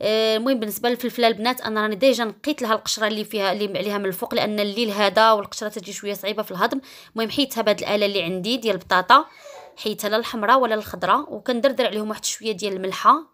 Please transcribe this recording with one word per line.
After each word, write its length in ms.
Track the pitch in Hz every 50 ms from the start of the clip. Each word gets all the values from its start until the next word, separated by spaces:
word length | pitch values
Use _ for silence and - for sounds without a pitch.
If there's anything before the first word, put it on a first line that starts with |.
| -
آه، 340 | 214 220 220 220 220 220
المهم 240 | 220 233 262 277 233
بالنسبه 280 | 220 208 202 - - 240
للفلفله 400 | 247 240 - 233 - - 233 226
البنات 320 | 226 - 214 240 254 254
انا 220 | - 220 220 214 214
راني 120 | 214 214
ديجا 300 | 185 254 269 247 220 233
نقيت 380 | 214 202 - - 294 302 294 247
لها 120 | 214 220
القشره 320 | 214 - - - 220 220
اللي 180 | 208 220 214 208
فيها 280 | 208 226 214 196 196 160
اللي 260 | 202 208 196 190 -
عليها 200 | 190 208 202 202
من 60 | 202
الفوق، 300 | 190 180 - 240 - -
لان 260 | 226 - 214 214 208
الليل 300 | 208 202 196 220 240 214
هذا 420 | 196 208 208 196 185 220 220 226 220
والقشره 360 | 208 196 - - - 226 214
تجي 240 | 208 220 180 196 196
شويه 220 | - - 202 202
صعيبه 280 | 196 - 196 214 208 208
في 80 | -
الهضم. 300 | 185 180 202 233 294 269 - - - - - - -
المهم 180 | 226 226 220
حيدتها 320 | - - 277 262 - 233 214
بهاد 160 | 208 208 -
الاله 280 | - - 208 208 208
اللي 160 | 202 202 196 165
عندي 340 | 170 185 185 180 214 254
ديال 180 | 262 226 220 196
البطاطا، 500 | 175 - - 190 180 180 - 240 285 320 - - - - - - - - - -
حيدتها 320 | - - 220 208 208 214 202
لا 80 | 214
الحمراء 420 | 220 233 - - 226 208 202 247 269
ولا 160 | 254 233 220
الخضراء، 600 | 214 208 - - 180 175 185 202 262 294 - -
وكندردر 520 | 214 - - 247 233 220 269 262 - 247
عليهم 220 | 196 190 214 214 214
واحد 160 | 214 - -
شويه 280 | - - - 208 220 214
ديال 200 | 175 208 202 190
الملحه 540 | 185 185 190 180 - - 220 262 311 320 -